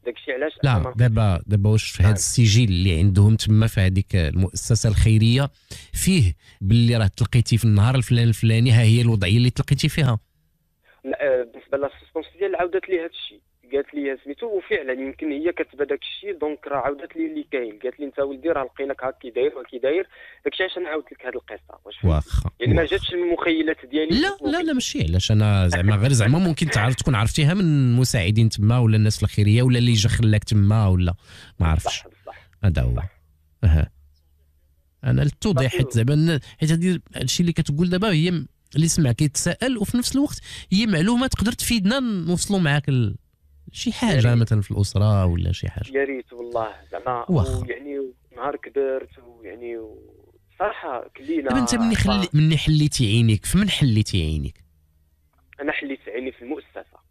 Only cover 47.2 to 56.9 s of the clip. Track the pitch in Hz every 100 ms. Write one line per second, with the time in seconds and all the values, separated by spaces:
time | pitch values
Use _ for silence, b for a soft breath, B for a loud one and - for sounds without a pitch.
47.2 | 117 170 92 95 107 117 143 139 131 -
48.2 | _ - 135 139 - 135 135 131 123 -
49.2 | 120 117 107 107 120 117 110 110 107 -
50.2 | _ _ _ _ 185 - 170 123 - -
51.2 | 269 320 269 254 233 233 226 220 196 208
52.2 | 180 151 156 156 - 151 147 - 117 110
53.2 | 117 104 - 175 202 - 139 107 107 98
54.2 | 78 78 71 - _ _ _ _ _ _
55.2 | _ _ _ - 143 - 139 135 - 117
56.2 | 131 123 120 147 - 104 92